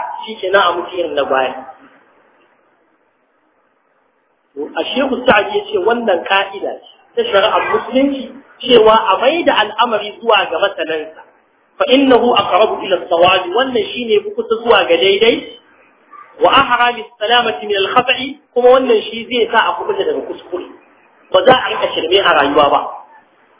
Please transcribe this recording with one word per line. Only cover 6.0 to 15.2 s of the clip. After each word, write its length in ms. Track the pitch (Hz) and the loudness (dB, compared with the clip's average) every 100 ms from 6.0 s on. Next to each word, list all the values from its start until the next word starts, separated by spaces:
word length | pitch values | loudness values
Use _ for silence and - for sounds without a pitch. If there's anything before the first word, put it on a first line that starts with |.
| 220 170 | -2 -4
ka'ida 520 | - 196 196 196 151 | -2 -4 -4 -8 -12
ce 160 | 107 - _ _ | -12 -18 _ _
ta 80 | 233 | -6
shari'ar 400 | 220 196 - - - | -2 0 2 0 -2
Musulunci 580 | - - 262 277 269 - - - - | -4 -2 0 0 -2 -10 -18 -20 -10
cewa 360 | - 233 220 | 2 4 6
a 220 | 220 220 190 | 4 2 0
mai 280 | 247 339 | 2 0
da 120 | 277 220 | 0 0
al'amari 640 | 214 - 240 208 208 - | -2 -2 -2 -2 -6 -4
zuwa 220 | 226 202 180 | 0 0 0
ga 120 | 165 | -2
masanansa. 600 | 196 196 156 160 147 - - _ _ _ _ - | -2 -2 -6 -6 -8 -16 -20 _ _ _ _ -4
Fa 60 | 185 | 2
innahu 400 | 262 269 233 240 - | 4 4 4 4 0
aqrabu 400 | - 185 214 202 | 0 2 2 0
ila 140 | 208 170 | -2 -4
as-sawabi, 520 | - 170 180 190 170 | 0 2 4 2 0
wannan 340 | 208 262 240 | -2 0 -2
shine 360 | 196 247 233 208 | -4 -6 0 0
fi 100 | 208 | 0
kusa 260 | 233 226 226 | -6 -4 -2
zuwa 260 | 233 202 | 2 2
ga 140 | 170 170 | 4 2
daidai. 380 | 190 202 | 2 4